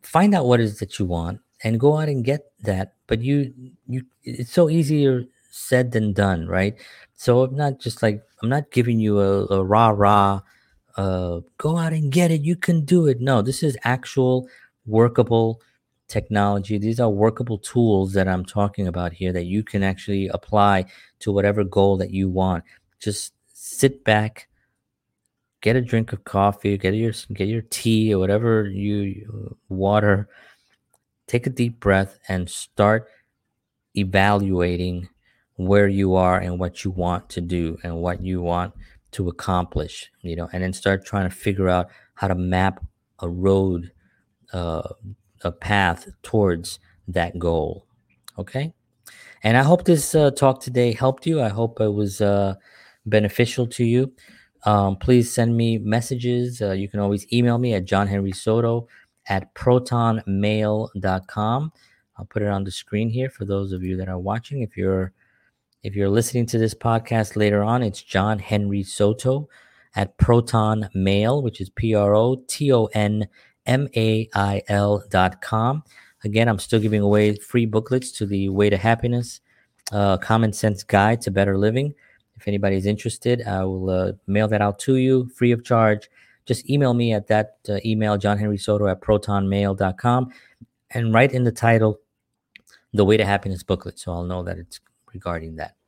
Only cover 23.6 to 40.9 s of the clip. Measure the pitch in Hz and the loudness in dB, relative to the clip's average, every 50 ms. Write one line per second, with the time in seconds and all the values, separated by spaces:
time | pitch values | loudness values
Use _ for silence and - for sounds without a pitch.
23.6 | - - - - - 135 131 - _ - 107 107 107 110 - - - _ _ _ | -18 -14 -2 0 0 0 0 0 _ 2 2 2 2 -2 -8 -12 -20 _ _ _
24.6 | _ _ _ _ _ _ _ _ _ _ _ _ _ _ _ _ _ _ _ _ | _ _ _ _ _ _ _ _ _ _ _ _ _ _ _ _ _ _ _ _
25.6 | - 107 117 131 123 120 - 113 113 - - 95 _ - - 98 98 104 101 - | 0 2 2 2 0 0 0 -2 0 -2 -8 -12 _ -4 0 2 2 2 2 0
26.6 | - 104 101 98 - 95 101 110 113 113 110 - - - 101 - 95 101 113 117 | -2 -2 -2 0 0 -2 0 0 -2 -2 -4 -6 -12 -12 -6 -4 -2 -2 -2 -4
27.6 | 110 _ - - - 113 110 110 110 110 104 95 92 95 101 107 117 117 113 110 | -6 _ -10 -4 0 2 2 2 2 2 2 2 2 2 2 2 2 2 2 2
28.6 | 104 101 95 98 101 104 104 104 101 98 95 98 101 104 107 104 104 - - _ | 0 -2 -6 -4 -4 -2 -2 -2 -4 -6 -8 -10 -14 -14 -14 -12 -12 -14 -16 _
29.6 | _ _ 95 92 95 98 104 107 104 104 98 98 104 _ _ - - - _ _ | _ _ -4 -2 2 2 4 4 4 4 2 2 0 _ _ -20 -20 -20 _ _
30.6 | _ _ _ _ _ _ _ _ _ _ _ _ _ - - 120 - 139 127 - | _ _ _ _ _ _ _ _ _ _ _ _ _ -4 -4 -2 -2 -4 -4 -2
31.6 | 120 117 117 _ - 101 98 95 98 98 - _ _ - 95 92 90 92 - - | -4 -4 -4 _ 0 2 2 2 2 -2 -8 _ _ -6 -4 -4 -4 -6 -10 -14
32.6 | - _ _ - 101 104 110 110 110 - _ _ _ _ _ _ _ _ _ _ | -16 _ _ 2 2 4 2 0 -2 -10 _ _ _ _ _ _ _ _ _ _
33.6 | _ _ _ _ _ _ _ 101 98 92 92 98 95 101 104 101 101 95 92 90 | _ _ _ _ _ _ _ -4 -4 0 2 2 4 4 2 2 0 0 0 0
34.6 | 87 90 87 87 90 90 90 87 90 - _ _ _ _ _ _ _ _ _ - | 0 0 0 -2 -4 -4 -6 -6 -10 -12 _ _ _ _ _ _ _ _ _ -6
35.6 | 92 92 101 104 101 98 98 98 98 92 92 92 92 90 90 92 92 90 90 90 | 0 2 4 4 4 4 2 0 2 2 4 4 4 4 2 0 0 -4 -6 -4
36.6 | 92 87 - - - 98 90 90 87 87 87 87 - - - 90 85 85 90 87 | -6 -6 -8 -8 -8 -8 -6 -4 -4 -2 -4 -4 -8 -10 -10 -10 -6 -4 -4 -2
37.6 | 85 82 82 - - 87 85 82 87 90 90 92 90 92 92 90 87 85 87 87 | -2 -4 -6 -8 -10 -10 -8 -6 -4 -4 -4 -6 -6 -6 -6 -4 -2 -2 -2 -2
38.6 | 90 92 - - - - _ _ _ _ - - 95 87 85 - - - 92 90 | -4 -6 -10 -18 -20 -20 _ _ _ _ -8 -6 -6 -6 -6 -6 -4 -2 -2 -2
39.6 | 87 - - 78 76 - - - - _ _ _ - 87 82 85 85 - - 90 | -2 -2 -6 -8 -8 -8 -12 -18 -20 _ _ _ -12 -10 -8 -8 -8 -8 -6 -6
40.6 | 92 92 92 - - 98 | -6 -6 -6 -2 0 0